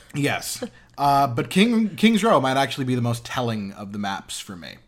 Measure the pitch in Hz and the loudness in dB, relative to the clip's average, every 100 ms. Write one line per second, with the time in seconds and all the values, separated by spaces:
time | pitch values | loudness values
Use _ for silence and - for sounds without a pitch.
0 | - - 139 95 - - 247 - _ - | -10 -2 -2 -2 -4 -8 -10 -14 _ -2
1 | 139 139 139 120 156 185 226 226 214 160 | 2 4 2 0 0 2 4 4 0 2
2 | 220 226 220 165 131 131 135 135 127 127 | 4 4 4 4 4 2 0 -2 -2 0
3 | 120 117 - - 120 110 98 95 101 104 | 0 -2 -6 -4 -2 -4 -6 -10 -10 -6
4 | 101 98 - - - 92 73 50 | -6 -6 -8 -14 -12 -14 -16 -18